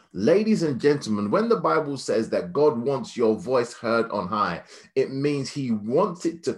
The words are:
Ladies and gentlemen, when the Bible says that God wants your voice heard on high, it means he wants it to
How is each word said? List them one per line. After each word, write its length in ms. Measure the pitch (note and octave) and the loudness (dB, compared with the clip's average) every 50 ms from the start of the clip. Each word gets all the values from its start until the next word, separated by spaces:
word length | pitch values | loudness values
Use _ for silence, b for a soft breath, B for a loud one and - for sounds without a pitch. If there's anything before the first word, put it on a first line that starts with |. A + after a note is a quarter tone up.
| B B | B B
Ladies 520 | - E2+ G2 B2+ E3+ G3+ A3 A3 G#3+ E3+ E3 | -6 0 2 4 4 4 4 2 2 2 2
and 180 | D3+ C#3 A2+ | 0 0 0
gentlemen, 500 | - C#3+ D3 C#3 - A2+ G#2+ G2+ G#2 G2+ | 2 2 2 2 0 -2 -2 -2 0 0
when 160 | C3 F#3 A3 A#3 | 0 0 2 2
the 60 | A3+ | 0
Bible 420 | F3+ E3+ E3 D#3+ D#3+ D3+ C#3+ C#3+ B2+ | 0 2 2 0 0 0 -2 -6 -6
says 320 | - - B2 A2+ A2+ - | -4 -2 0 0 0 0
that 200 | G#2+ G2 F2 F2+ | -2 -2 -2 -2
God 260 | F2+ C#3 D3 D3+ C#3 A#2 | 0 2 4 4 4 2
wants 380 | A#2+ C3 C#3 C3 A2+ - - | 0 -2 -2 -2 -4 -6 -2
your 200 | A#2 A#2+ A2 A2 | 0 2 2 2
voice 380 | G2 F2 A#2+ C3 B2+ A#2+ A#2 - | 0 0 0 0 0 0 -2 -4
heard 360 | - - A#2 A2+ A#2 A2 - | -6 -2 0 0 0 0 0
on 160 | - G#2 F#2 F#2 | -2 -4 -4 -2
high, 360 | G#2+ G#2 G2+ F#2 E2+ - B B B B B B _ | -2 0 0 0 -2 -4 B B B B B B _
it 160 | C3 C3 - | 0 0 0
means 380 | C3+ C3+ C#3 D3 D3 C#3+ C3+ A#2 | 0 -2 0 0 0 -2 -4 -6
he 220 | - D3 C#3 B2+ | -6 -6 -2 -2
wants 540 | A2+ G#2 G2+ A2 B2 D#3 G3 G#3 E3+ - - | -2 -2 -2 0 2 2 2 0 -2 -4 -4
it 180 | E3+ - - - | -6 -6 -4 -4
to 120 | - - | -4 -6